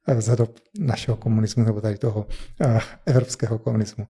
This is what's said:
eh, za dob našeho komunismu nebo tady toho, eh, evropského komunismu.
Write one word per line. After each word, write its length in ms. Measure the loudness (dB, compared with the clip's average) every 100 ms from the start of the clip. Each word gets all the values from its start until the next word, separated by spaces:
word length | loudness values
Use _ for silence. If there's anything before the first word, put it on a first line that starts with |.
| -2
eh, 140 | 0
za 140 | 2 2
dob 240 | 0 -4 _ -4
našeho 380 | -2 -2 -2 -2
komunismu 460 | 0 2 2 2
nebo 180 | 2 2
tady 160 | -2 -2
toho, 280 | -2 -2 -4 -8 -8 -2
eh, 180 | 2 2 0 -6 2
evropského 540 | 2 2 -4 -4 -2
komunismu. 460 | -2 -2 -2 -6 -12